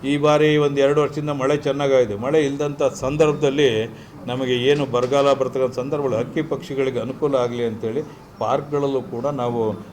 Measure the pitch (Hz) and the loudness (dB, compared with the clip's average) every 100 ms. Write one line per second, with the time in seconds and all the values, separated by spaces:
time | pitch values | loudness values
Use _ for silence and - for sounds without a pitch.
0 | 135 143 151 147 151 151 147 143 139 147 | 0 2 4 6 6 4 2 4 4 4
1 | 143 151 151 143 131 147 147 139 143 131 | 2 -2 -4 -2 0 0 0 0 2 4
2 | 120 101 123 160 139 139 147 143 139 110 | 2 0 0 2 2 0 -4 0 -2 0
3 | 131 151 151 143 143 139 143 110 110 - | -4 2 2 4 0 2 2 2 -2 -8
4 | - - - 127 131 123 123 147 131 120 | -20 -16 -8 -4 -2 0 2 2 2 0
5 | 123 139 139 131 127 131 131 123 127 147 | 2 2 4 2 0 0 -2 -2 -4 -2
6 | 139 110 120 160 151 139 - 139 131 131 | -2 -2 -2 -4 -4 -6 -6 -2 -2 -2
7 | 120 131 151 135 120 120 120 107 113 123 | -6 -4 0 0 0 -2 -4 -4 -6 -6
8 | 151 - - - 110 135 143 147 139 135 | -8 -14 -20 -6 -2 -2 -2 -2 -2 -2
9 | 110 117 139 143 120 120 110 95 - | -4 -6 -4 -2 -4 0 -2 -4 -10